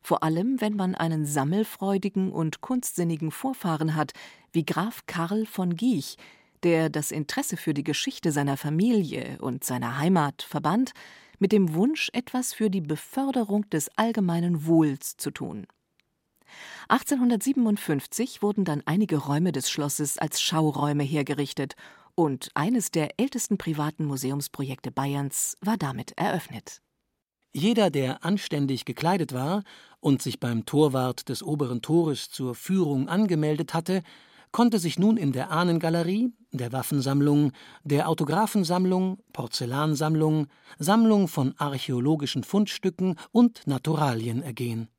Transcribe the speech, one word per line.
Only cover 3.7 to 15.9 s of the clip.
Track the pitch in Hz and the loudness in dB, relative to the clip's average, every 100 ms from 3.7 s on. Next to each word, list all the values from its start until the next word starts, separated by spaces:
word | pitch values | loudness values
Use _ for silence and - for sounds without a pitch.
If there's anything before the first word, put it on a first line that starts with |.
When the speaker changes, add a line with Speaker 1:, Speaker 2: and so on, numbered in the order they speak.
| 156 160 | 0 0
Speaker 1:
hat, | 156 151 - - - _ | 0 -2 -4 -18 -20 _
wie | 170 | -2
Graf | 151 - 202 - - | 0 -2 -2 -6 -8
Karl | 180 170 208 | -4 -2 -2
von | 220 - 180 | -2 -2 -2
Giech, | 170 240 202 - - - - _ _ | 0 0 0 -2 -12 -20 -20 _ _
der | 175 165 160 | 2 4 2
das | 151 151 | 0 -4
Interesse | - 151 - 285 175 | -6 -4 -4 -4 -4
für | - | -2
die | 147 | -2
Geschichte | 156 147 - - 170 | -2 -2 -4 -2 -2
seiner | 147 143 139 | 0 0 0
Familie | 151 156 214 226 160 - 123 135 | -2 2 4 4 2 -4 -8 -6
und | - 127 | -6 -6
seiner | - 123 117 135 | -4 -4 -4 -2
Heimat | 156 185 147 - | 4 4 4 -2
verband, | - 151 151 202 262 - - - - - | -8 -4 0 2 0 -4 -20 -20 -20 -2
mit | 196 | 2
dem | 208 185 | 4 4
Wunsch, | 156 226 311 - | 2 2 0 -4
etwas | - - 254 247 | -4 -4 -4 -4
für | - 220 | -2 0
die | 190 | 0
Beförderung | 151 156 - - 269 254 208 202 208 | -2 -6 -4 -4 -2 0 0 0 0
des | 160 - - | -2 -2 0
allgemeinen | 226 226 185 170 170 170 156 | 0 2 2 2 2 0 4
Wohls | 165 156 135 - - | 6 6 2 -8 -8
zu | - | -8
tun. | - - 156 - _ _ | -6 -10 -10 -14 _ _